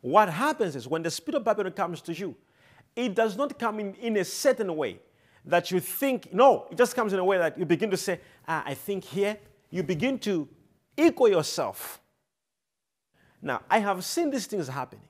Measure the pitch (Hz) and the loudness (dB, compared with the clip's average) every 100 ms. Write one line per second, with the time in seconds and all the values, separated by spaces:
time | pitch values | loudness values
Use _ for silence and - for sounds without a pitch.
0 | 123 170 208 160 277 311 196 135 117 160 | 4 4 4 2 -2 0 -2 -4 -4 -4
1 | 165 - - 302 226 208 190 - 175 165 | -4 -6 -4 -4 0 0 -2 -4 -6 -6
2 | - 165 190 120 _ _ _ _ _ - | -10 -8 -8 -12 _ _ _ _ _ -4
3 | 247 190 226 190 285 269 233 214 208 196 | -2 0 0 0 -4 -2 -6 -4 -8 -6
4 | 233 214 180 - 277 254 208 156 131 92 | -2 0 -2 0 0 2 -2 -2 -4 -6
5 | _ _ _ _ - 170 170 180 - - | _ _ _ _ 0 0 2 -2 -2 -2
6 | 277 254 - 185 269 220 - 170 240 - | 0 -2 -4 6 6 6 0 2 2 2
7 | 220 190 180 190 170 147 170 170 214 185 | 0 2 2 2 2 0 0 2 2 -2
8 | - 175 - _ - 160 127 139 - 202 | -2 -4 -6 _ -6 -4 -4 -8 -6 -6
9 | - 165 202 208 - _ _ 165 180 175 | -4 -2 -2 -2 -12 _ _ -6 -2 0
10 | 233 269 - 185 147 _ _ _ _ - | 0 0 -2 -2 -2 _ _ _ _ 4
11 | 320 - 240 185 147 - 120 95 - - | 4 6 4 6 2 -2 -4 -6 -12 -14
12 | _ _ _ _ _ _ _ _ _ _ | _ _ _ _ _ _ _ _ _ _
13 | _ _ _ _ - 123 - 220 202 185 | _ _ _ _ -6 -6 2 2 2 -2
14 | - - 330 269 196 208 139 131 127 104 | -4 -2 0 -2 -4 -6 -4 -6 -10 -12
15 | - | -20